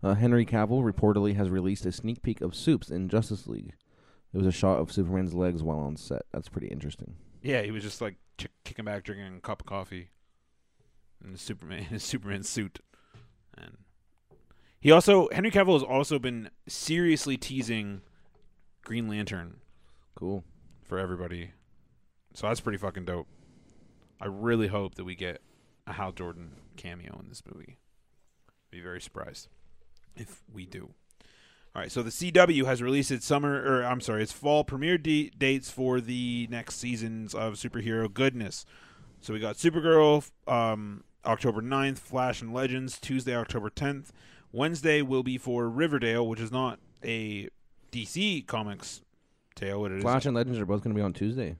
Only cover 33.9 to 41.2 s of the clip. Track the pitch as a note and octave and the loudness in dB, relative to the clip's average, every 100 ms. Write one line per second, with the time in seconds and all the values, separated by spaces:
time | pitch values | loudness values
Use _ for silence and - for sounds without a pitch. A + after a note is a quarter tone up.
33.9 | B2+ A#2+ G#2+ A2 - C#3+ D3+ D3 C3+ D3+ | 0 0 -2 -2 -2 2 4 2 -2 0
34.9 | F3 D3+ D3+ C#3 - C3+ C3+ C3 - C3 | 0 2 2 0 0 2 2 -2 -4 0
35.9 | B2+ A#2 B2 B2 A#2+ A#2 A#2+ A#2 - B2 | 0 0 -4 -2 -4 -4 -8 -10 -8 -6
36.9 | A#2+ A2+ A2+ G#2+ G#2 A2 G#2 A#2+ A#2+ A2 | -4 -4 -6 -8 -4 -4 -4 -8 -6 -2
37.9 | A2+ A2 G#2+ C3+ B2 G#2 - - - - | 0 -2 2 2 2 -8 -10 -14 -20 -20
38.9 | - - - - G#2+ A2 - E3+ D#3+ D#3+ | -20 -20 -20 -8 -6 -4 2 2 4 8
39.9 | D#3+ D3+ D3 C#3 _ - B2 A2+ A2 G#2 | 10 10 8 2 _ 0 2 2 0 -4
40.9 | G2+ - _ | -12 -16 _